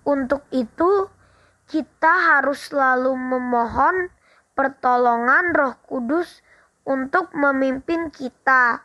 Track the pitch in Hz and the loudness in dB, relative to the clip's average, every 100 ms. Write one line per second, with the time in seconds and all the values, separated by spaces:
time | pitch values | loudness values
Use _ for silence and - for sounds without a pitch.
0 | - 285 254 285 _ 262 226 - 339 403 | -2 -2 -2 -6 _ -6 -6 -2 0 2
1 | 392 _ _ _ _ _ _ 311 254 _ | -2 _ _ _ _ _ _ -6 -6 _
2 | 320 359 339 294 269 277 - 285 262 254 | 2 4 4 2 2 -4 -6 0 2 2
3 | 262 262 254 254 247 240 233 - 294 370 | 0 -2 -4 -4 -2 -2 0 0 2 0
4 | 359 _ _ _ _ - 269 277 254 247 | -4 _ _ _ _ -4 -4 -2 0 2
5 | 247 233 240 302 349 311 269 - _ 262 | 2 2 2 2 2 0 0 -4 _ -8
6 | 233 320 330 - _ _ _ _ - 269 | -2 -2 -4 -12 _ _ _ _ -6 -4
7 | 262 349 339 311 285 269 269 262 - 330 | -2 -2 -4 0 0 2 -2 -2 -4 -4
8 | 330 - 254 _ - 262 240 233 | -4 -10 -14 _ 2 2 2 -2